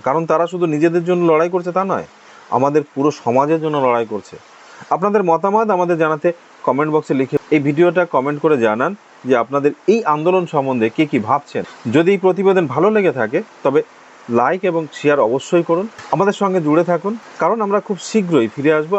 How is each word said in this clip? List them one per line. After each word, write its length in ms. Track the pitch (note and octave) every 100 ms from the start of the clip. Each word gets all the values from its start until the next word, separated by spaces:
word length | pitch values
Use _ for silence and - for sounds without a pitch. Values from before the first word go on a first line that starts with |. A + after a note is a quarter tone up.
| B2+
কারণ 160 | D#3 E3
তারা 140 | D#3+ E3+
শুধু 140 | F3+ E3+
নিজেদের 300 | D3 E3+ E3+ E3+
জন্য 120 | F3+ E3+
লড়াই 180 | D#3 E3+
করছে 180 | F3+ F3 F3+
তা 60 | F#3+
নয়, 160 | B2 - - - - - A#2+
আমাদের 240 | C#3 D3+ D3
পুরো 160 | C3+ D3 C#3
সমাজের 380 | - B2+ D3 D#3+
জন্য 140 | D#3 D3 B2+
লড়াই 220 | A#2+ A2
করছে। 220 | G#2+ - - - - - - - D3+
আপনাদের 260 | G3+ G#3 F3+
মতামত 380 | E3 G3 G#3+ A3 F#3
আমাদের 200 | F3 E3
জানাতে 240 | D#3+ D#3 F3 E3+ - - -
কমেন্ট 240 | B2+ D#3
বক্সে 200 | D3+ - C#3
লিখে, 180 | C3+ D3 - D3+
এই 60 | C#3
ভিডিওটা 360 | D3 F3 E3+ F3
কমেন্ট 260 | C3+ C#3 D3
করে 120 | D#3+ D3 A2+
জানান 260 | G#2+ D3 G#3 - - B2+
যে 60 | B2
আপনাদের 280 | A#2 C#3 C#3+ C#3+ -
এই 60 | A3+ E3+
আন্দোলন 300 | D3+ E3 F#3+ F3
সম্বন্ধে 340 | D3+ C3+ B2+ A2 -
কে 80 | D#3
কী 80 | C3 G#2+
ভাবছেন। 360 | C#3+ - A2+ F2+ - A#2+ C3
যদি 140 | E3+
এই 60 | G3 F#3
প্রতিবেদন 380 | F3+ F#3+ F#3+ D#3
ভালো 140 | B2 F#3+ G#3+
লেগে 220 | F3+ B2+
থাকে, 200 | A2 D3 G#3+ - C#3+
তবে 140 | C#3+ D#3 - - - - A#2
লাইক 220 | B2+ F#3 F#3
এবং 100 | E3 D#3 -
শেয়ার 220 | C#3+ C#3+ A2
অবশ্যই 380 | C3 - F3 E3
করুন। 160 | E3+ A3 - - D3
আমাদের 200 | G3 G3+
সঙ্গে 180 | G3 F#3 D3+
জুড়ে 160 | D#3 F3
থাকুন, 220 | F3 F#3+ A3+ - -
কারণ 160 | F3 A3+ G3+
আমরা 140 | G3+ -
খুব 100 | F#3+ -
শীঘ্রই 380 | A3 F3+ D#3 A2+
ফিরে 180 | - C#3 D#3
আসবো 160 | D#3